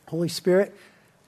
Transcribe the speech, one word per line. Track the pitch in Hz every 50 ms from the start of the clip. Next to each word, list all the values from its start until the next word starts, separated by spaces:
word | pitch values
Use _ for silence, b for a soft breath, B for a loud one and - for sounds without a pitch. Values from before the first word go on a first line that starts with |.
| _ -
Holy | 165 165 170 165
Spirit, | 170 - - 190 180 190 202 196 b b b b b b b b b b _